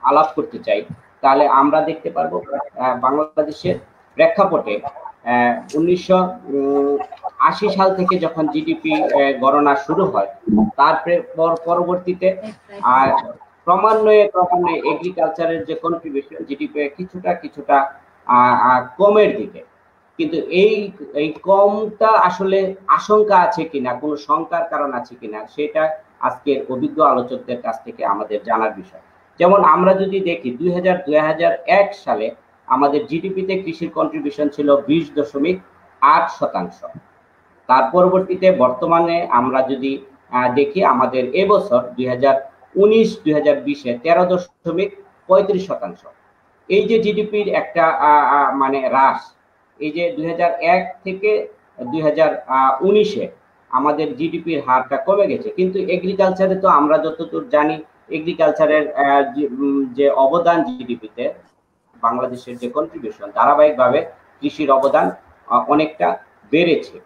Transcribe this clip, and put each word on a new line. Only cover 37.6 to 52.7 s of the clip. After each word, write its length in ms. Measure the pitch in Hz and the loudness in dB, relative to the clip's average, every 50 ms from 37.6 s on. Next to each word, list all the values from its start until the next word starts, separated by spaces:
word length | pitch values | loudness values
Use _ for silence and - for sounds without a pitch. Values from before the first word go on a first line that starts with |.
| _ | _
তার 240 | _ 127 135 131 - - | _ 2 2 2 2 2
পরবর্তীতে 600 | 180 180 185 185 185 185 - 180 180 190 185 180 | 4 4 4 4 2 0 0 -4 2 2 2 4
বর্তমানে 760 | - 123 123 - - - 160 170 165 170 170 170 170 170 - | 4 2 0 0 -2 -2 0 2 2 2 2 0 -2 -2 0
আমরা 320 | 123 120 123 131 127 131 131 | 0 0 0 2 0 0 0
যদি, 420 | 131 135 127 127 139 135 139 - - _ _ _ _ | -2 -2 -4 -4 -6 -6 -6 -10 -16 _ _ _ _
আহ, 240 | - 127 123 123 120 | -4 -2 -2 0 2
দেখি, 300 | 143 143 143 - 185 - | 2 0 0 0 0 0
আমাদের 500 | - - 123 120 123 127 131 123 110 - | 2 2 2 0 0 0 -2 -4 -2 0
এবছর 480 | 175 196 - 208 190 - - 123 123 120 - - | -2 2 2 2 2 2 2 0 0 0 -2 -6
দুই 120 | - 127 127 | -6 -4 -4
হাজার 440 | 127 123 131 139 135 135 - - _ _ _ _ _ | -2 0 2 2 2 2 0 -6 _ _ _ _ _
উনিশ 420 | 175 196 208 220 226 220 - - - - | 2 4 4 6 4 4 2 0 -4 -2
দুই 100 | 151 151 | 0 0
হাজার 260 | 151 147 147 143 139 | 2 2 2 2 2
বিশে 380 | - 143 143 - - 127 117 120 - | 0 -6 -6 -6 -4 -6 -6 -4 0
তেরো 220 | 160 170 175 180 | 2 2 2 4
দশমিক 720 | 180 185 185 180 - _ _ _ 170 160 170 190 202 - - - _ _ _ _ | 2 0 -2 -4 -8 _ _ _ -6 -4 -4 -4 -4 -6 -14 -20 _ _ _ _
পঁয়ত্রিশ 400 | _ 185 196 202 196 202 185 - | _ 4 4 4 2 -2 -4 -2
শতাংশ। 380 | - - - - - - - _ - - _ _ _ _ _ _ _ _ _ _ _ | -6 -8 -8 -8 -12 -12 -14 _ -20 -20 _ _ _ _ _ _ _ _ _ _ _
এই 200 | 180 202 208 - | 0 2 2 2
যে 140 | 226 214 - | 2 0 0
জিডিপির 460 | 208 214 196 208 - - 208 208 - | 0 -2 -2 -4 -2 -2 -4 -2 -2
একটা, 380 | - - - - - 170 160 | -2 -4 -4 -4 -2 0 2
আহ, 480 | 160 160 - 139 151 147 147 143 123 139 | 2 2 2 2 4 4 4 4 4 2
আহ, 200 | 143 143 131 135 | 2 2 0 0
মানে 340 | 139 135 135 139 139 131 127 | 0 -2 0 -2 -2 -2 -2
হ্রাস, 460 | 120 135 135 135 - - - - _ _ _ _ _ _ _ _ _ _ | 0 2 2 2 2 -2 -8 -14 _ _ _ _ _ _ _ _ _ _
এই 120 | 143 151 | -10 -8
যে 220 | 147 165 175 170 - | -6 -4 -4 -4 -4
দুই 180 | - 156 165 | -4 -6 -6
হাজার 200 | 165 165 175 170 165 - | -2 0 0 0 0 0
এক 360 | - 165 175 185 185 - - - _ | 0 2 2 2 0 -2 -12 -12 _
থেকে 440 | 190 185 190 190 214 214 208 214 - - _ _ _ _ - | -10 -10 -4 -2 0 0 0 -2 -6 -14 _ _ _ _ -14
দুই 220 | 123 123 127 160 156 | -12 -8 -6 -2 0
হাজার, 400 | 151 143 160 - - - - - | 0 2 2 2 2 2 -2 0
আহ, 380 | - 131 131 131 131 | 2 4 4 4 4